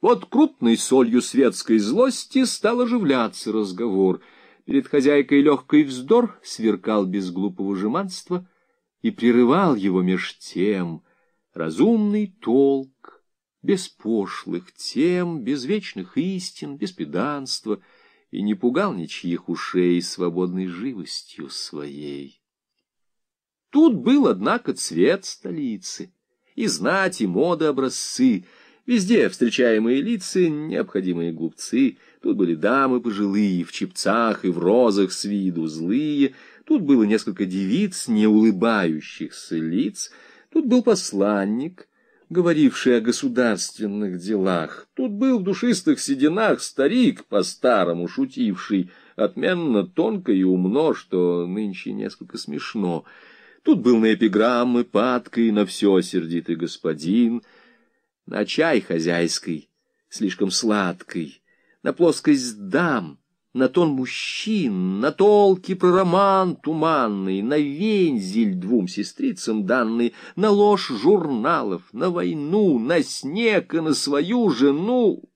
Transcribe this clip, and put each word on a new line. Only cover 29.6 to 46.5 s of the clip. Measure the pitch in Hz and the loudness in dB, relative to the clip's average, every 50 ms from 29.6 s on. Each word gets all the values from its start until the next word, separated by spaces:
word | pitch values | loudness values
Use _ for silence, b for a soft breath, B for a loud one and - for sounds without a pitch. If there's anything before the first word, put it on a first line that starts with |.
| 127 117 113 107 110 113 123 135 151 | 2 2 4 2 2 2 0 0 0
лица, | 208 240 214 - - - 190 180 165 | -2 -4 -4 -6 -4 0 0 2 2
необходимые | 151 147 151 156 - - - - - 101 95 92 87 85 82 85 80 | 0 -2 -6 -6 -4 -4 -4 -4 -4 -4 -4 -2 -4 -2 -4 -4 -6
глупцы. | 80 80 82 - _ - - - 120 139 127 - b b b b b - | -6 -8 -8 -8 _ -12 -4 0 2 2 0 0 b b b b b -4
Тут | - - | -2 0
были | 104 95 87 85 | 0 0 0 0
дамы | 78 76 101 120 135 135 135 127 123 | 0 0 0 2 2 2 2 0 -2
пожилые, | 117 120 107 98 104 101 98 104 107 101 92 90 85 | -2 -4 -4 -2 -2 -2 0 0 0 0 0 -2 -4
в | - - | -6 -8
чепцах | - 98 90 _ - - 98 101 117 117 113 104 - - | -10 -10 -10 _ -6 -2 -2 0 0 0 0 -2 -2 -2
и | 95 | -4
в | 87 82 | -2 0
розах | 85 90 104 120 127 117 101 98 98 92 - | 2 2 4 4 4 4 4 2 0 0 -2
с | - - | -6 -8
виду | 104 104 101 95 92 87 85 80 | -6 -4 -2 -2 -2 -4 -4 -6
злые, | 80 76 80 82 87 101 131 151 151 147 143 139 131 135 B B B B B B | -6 -6 -6 -4 -2 -2 -2 -2 -2 0 0 0 0 0 B B B B B B
тут | - 311 285 185 | -2 0 0 2
было | 143 139 123 110 | 4 4 4 4
несколько | 104 107 107 - - 98 - 104 | 4 2 0 0 -4 -4 -4 -4
девиц, | 95 90 95 98 95 107 156 208 202 185 - - - | -4 -2 -4 -2 0 0 0 0 -2 -4 -8 -6 -2
не | 113 107 107 | 0 4 4
улыбающихся | 107 107 107 110 113 104 92 101 117 113 104 95 85 80 76 76 - - - - 71 - - - - 85 | 6 6 6 6 4 4 2 0 0 0 0 0 0 -2 -4 -8 -14 -12 -12 -12 -12 -12 -16 -14 -8 -6
лиц, | 82 80 80 82 101 143 208 208 - - - b b b b b b b b | -6 -4 -4 -2 -2 -4 -4 -6 -10 -14 -14 b b b b b b b b
тут | _ 320 320 | _ -2 0
был | 254 214 254 233 | 2 2 2 4
посланник, | - 220 185 - - - 98 95 101 107 101 98 98 107 120 135 170 185 - - _ _ _ _ _ _ _ _ _ | 2 0 0 -2 -6 -2 -2 0 0 2 0 0 -2 -2 -4 -4 -8 -10 -14 -20 _ _ _ _ _ _ _ _ _
говоривший | 170 175 180 170 170 151 151 131 117 - - 131 123 120 | -2 0 2 2 4 4 4 4 4 2 2 2 2 2
о | |
государственных | 110 117 120 - - 135 120 120 123 117 107 90 - - - - 107 104 98 104 107 98 90 90 | 2 0 -2 -2 -2 -4 0 0 0 0 0 -2 -4 -8 -8 -6 -6 -6 -4 -4 -4 -4 -6 -6
делах, | 85 98 110 101 92 95 92 85 80 78 - - - _ _ | -6 -4 -2 0 0 0 0 -2 -4 -6 -10 -16 -20 _ _
тут | - 262 254 202 | -6 -6 -6 -2
был | 202 254 269 254 233 | -2 0 0 2 0
в | 185 | 0
душистых | 185 196 - - 247 233 - - 160 147 - | -2 -4 -2 0 0 0 0 2 0 0 0
сединах | - - 139 135 135 151 165 202 226 208 | 0 -4 -2 2 2 2 2 2 2 0